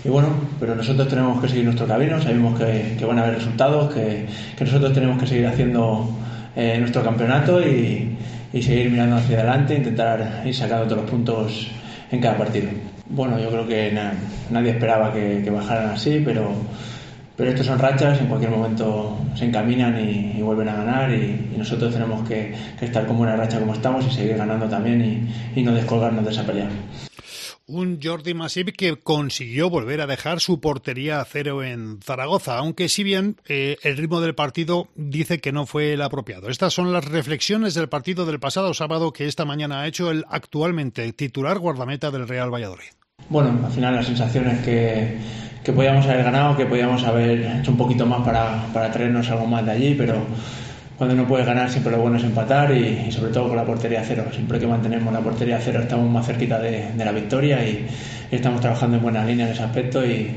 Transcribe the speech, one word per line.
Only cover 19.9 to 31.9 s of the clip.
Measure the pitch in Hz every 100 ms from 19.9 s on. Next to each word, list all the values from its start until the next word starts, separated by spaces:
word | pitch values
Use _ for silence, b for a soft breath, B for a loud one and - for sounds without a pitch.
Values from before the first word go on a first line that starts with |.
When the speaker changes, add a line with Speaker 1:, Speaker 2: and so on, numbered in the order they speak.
| 113
Speaker 1:
y, | 107 101 101 110
y |
vuelven | 107 110 107
a | 107
ganar | 107 131 135
y, | 110 101 104 -
y | 110
nosotros | 110 117 117
tenemos | 117 113 107 -
que, | 110 104 B B B
que | 120
estar | 117 110
con | 117
buena | 113 110
racha | 113 113
como | 107
estamos | 110 127 131 123
y |
seguir | 107 104 110
ganando | 104 113 110
también | 101 110 120 110 101 - B B -
y, |
y |
no | 120
descolgarnos | 117 - 117 113 110
de | 107
esa | 113 101
pelea. | 101 101 101 - B B B B B B B -
Speaker 2:
Un | 160 180 170
Jordi | 143 170 151 170
Masip | 160 180 180 -
que | 185 151
consiguió | - 151 143 - 123 123 175
volver | 170 113 151
a | 147
dejar | 131 151 170
su | - 170
portería | 156 135 - 127 143 151
a | 131
cero | 147 147 139
en | 131 120 110